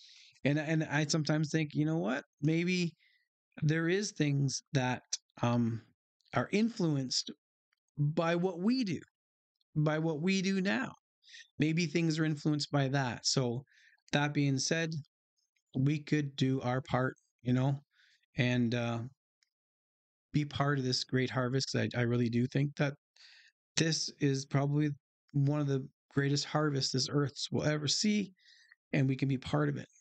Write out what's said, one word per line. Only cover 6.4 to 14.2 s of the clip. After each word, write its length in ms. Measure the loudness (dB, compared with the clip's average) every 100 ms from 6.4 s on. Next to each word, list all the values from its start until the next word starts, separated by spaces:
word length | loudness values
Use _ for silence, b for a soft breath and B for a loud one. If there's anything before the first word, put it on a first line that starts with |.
| 0
influenced 800 | 2 0 0 0 0 -2 -4 -6 -12 _ _ _ _ _ -2
by 400 | 0 0 0 2
what 240 | 0 0
we 240 | 0 0
do, 160 | 0 -4 -8 _ _ _ _ _ _
by 240 | 0 2 2
what 220 | 0 -2
we 220 | 0 0
do 180 | 0 0
now. 320 | 0 -2 -4 -10 _ _ B B B -2
Maybe 280 | 0 2 0
things 320 | 2 2 2
are 80 | 0
influenced 440 | 0 0 -2 0
by 180 | 0 2
that." 360 | 0 -2 -2
So 400 | -2 0 0 -2 -8 b b b b
that 220 | 0